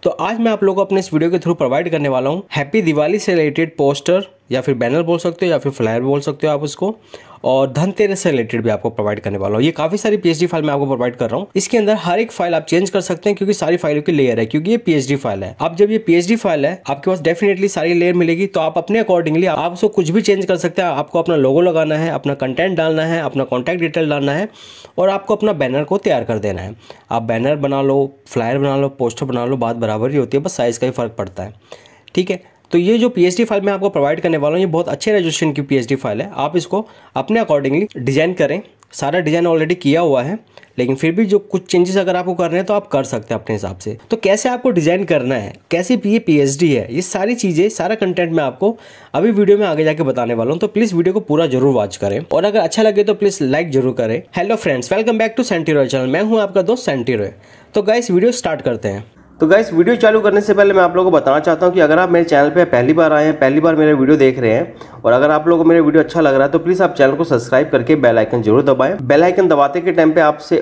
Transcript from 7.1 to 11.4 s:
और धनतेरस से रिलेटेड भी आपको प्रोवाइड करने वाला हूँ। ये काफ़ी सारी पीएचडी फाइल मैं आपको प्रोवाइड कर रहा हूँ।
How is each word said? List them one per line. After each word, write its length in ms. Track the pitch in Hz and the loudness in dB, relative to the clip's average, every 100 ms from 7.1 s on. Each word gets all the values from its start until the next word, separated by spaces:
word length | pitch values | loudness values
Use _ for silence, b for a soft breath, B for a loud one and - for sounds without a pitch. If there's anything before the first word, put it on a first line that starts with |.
| B B B | B B B
और 280 | 127 131 135 | 0 0 0
धनतेरस 460 | 127 180 190 208 196 | 0 -4 0 -2 0
से 120 | 180 | -2
रिलेटेड 300 | 139 113 117 | 0 -2 -2
भी 60 | 113 | -2
आपको 200 | 104 117 | -2 -4
प्रोवाइड 300 | 110 104 107 | -4 -4 -4
करने 180 | 104 101 | -6 -4
वाला 180 | 98 107 | -2 0
हूँ। 80 | |
ये 80 | 143 | 0
काफ़ी 260 | 160 156 196 | 0 -4 -2
सारी 200 | 226 208 | -2 0
पीएचडी 300 | 180 156 175 | 0 0 -2
फाइल 180 | 165 151 | -2 -2
मैं 80 | |
आपको 120 | 139 139 | -2 -2
प्रोवाइड 300 | 131 123 120 | -2 -2 -2
कर 140 | 117 | -4
रहा 100 | |
हूँ। 80 | 123 | -4